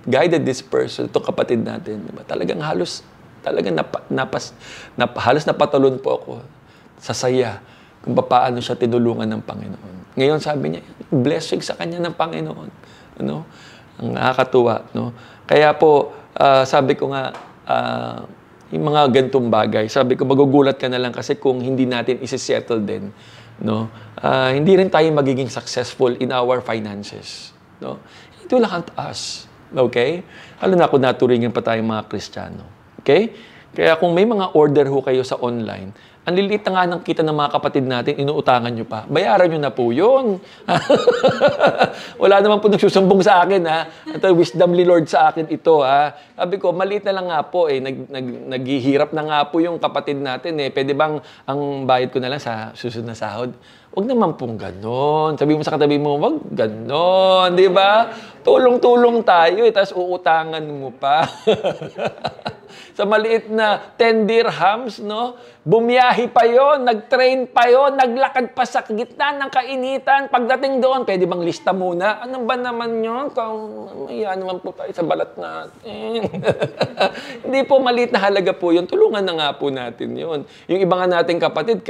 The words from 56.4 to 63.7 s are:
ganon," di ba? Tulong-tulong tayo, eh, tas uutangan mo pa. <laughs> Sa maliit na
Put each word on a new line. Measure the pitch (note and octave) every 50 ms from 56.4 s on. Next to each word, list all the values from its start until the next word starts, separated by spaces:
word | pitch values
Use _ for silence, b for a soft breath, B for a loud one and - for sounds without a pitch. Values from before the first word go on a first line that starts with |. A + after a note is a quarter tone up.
| - -
ganon," | - G2+ A#2 A2 G#2+ A2 A2+ A#2+ C#3 D#3 E3+ F3+ F#3 F#3+ F#3+ F#3+ F#3 F#3 F#3 F3+ F3
di | F3+ F#3 F#3+
ba? | F3+ F#3+ G3 G3 G#3 A3 A#3 A3+ B B B B B B
Tulong-tulong | B A#3+ B3+ C4 C4 B3 B3 A#3+ - A#3+ A#3+ A#3+ A#3+ A#3+ A#3 A#3
tayo, | G#3+ - F#3 E3+ E3 E3+ F3+ G3+
eh, | A#3 A3
tas | - G3+ G3 G3 G3+
uutangan | F3+ F3+ F3+ F3+ F3+ F3+ F3 D#3+ E3 D#3+ D#3+ D#3+ D#3+ D#3 D3+ C#3+
mo | C#3 C3+ C3
pa. | A#2+ - - C#3 D3 D#3 D#3
<laughs> | - - - - A3 G3+ - - F#3 C#3+ - D#3 C3+ - - A3 G#3+ - - - - - - - - - - - - - - - - -
Sa | - G3+
maliit | G3 G#3+ G#3+ A3 A3+ A3+ A3+ A3 G#3
na | G#3+ A3 A3 G#3